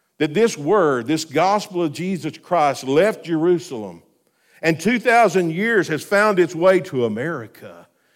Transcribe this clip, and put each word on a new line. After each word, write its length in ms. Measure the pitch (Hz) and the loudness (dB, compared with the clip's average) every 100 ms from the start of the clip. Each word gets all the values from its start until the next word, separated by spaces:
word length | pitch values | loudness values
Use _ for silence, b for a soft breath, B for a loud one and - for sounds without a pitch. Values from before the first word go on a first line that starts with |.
| _ - | _ -4
That 160 | 151 | -2
this 240 | 147 226 - | 2 0 0
word, 480 | 147 208 160 131 113 | 0 2 2 0 -2
this 180 | 156 | -4
gospel 600 | 160 135 180 208 202 180 | -2 0 2 0 -2 -4
of 80 | 170 | -4
Jesus 440 | 131 180 185 147 - | -4 -6 -6 -8 -12
Christ 440 | - 175 147 127 | -4 0 0 0
left 420 | 131 143 196 - | -2 2 2 0
Jerusalem 760 | 160 160 165 175 - 127 101 85 _ _ _ b b b | -4 0 2 0 -2 -12 -12 -14 _ _ _ b b b
and 180 | 156 165 | -2 0
two 180 | 208 240 | 0 0
thousand 540 | 247 233 226 175 175 | 2 4 4 2 -2
years 340 | 160 220 226 156 | -2 0 0 0
has 160 | 156 | -4
found 380 | - 202 214 196 | -2 2 2 4
its 160 | 175 160 | 0 2
way 240 | 180 190 | 4 4
to 240 | - 135 | 2 -2
America, 840 | 117 104 143 160 110 - 110 87 87 _ _ | -2 -2 -6 -8 -12 -18 -20 -20 -20 _ _